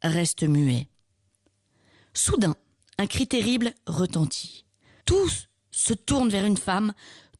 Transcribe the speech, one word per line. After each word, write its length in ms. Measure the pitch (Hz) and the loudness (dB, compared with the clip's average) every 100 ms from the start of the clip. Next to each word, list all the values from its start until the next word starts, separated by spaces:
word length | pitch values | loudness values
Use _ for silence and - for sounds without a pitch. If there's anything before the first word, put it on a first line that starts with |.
reste 440 | 165 165 170 - | -2 0 -2 0
muet. 420 | 151 147 139 120 139 _ _ _ _ _ _ _ _ _ _ _ _ | 2 2 2 0 -4 _ _ _ _ _ _ _ _ _ _ _ _
Soudain, 400 | - - 330 190 147 _ _ _ - | -4 -2 2 0 -2 _ _ _ -6
un 80 | 202 | -4
cri 180 | - 262 | -2 -2
terrible 480 | 247 214 247 233 - - | 0 0 0 -2 -4 -6
retentit. 760 | 160 180 165 156 - - - - _ _ _ - | -2 -2 0 -2 -2 -12 -18 -20 _ _ _ 0
Tous 420 | 370 370 - - _ _ | 2 2 -2 -10 _ _
se 200 | - - | -4 -2
tournent 360 | 226 - 277 240 | -2 -2 0 2
vers 160 | 196 | 2
une 120 | 208 196 | 2 0
femme 360 | - 185 214 - - - _ | 0 -2 -2 -4 -14 -20 _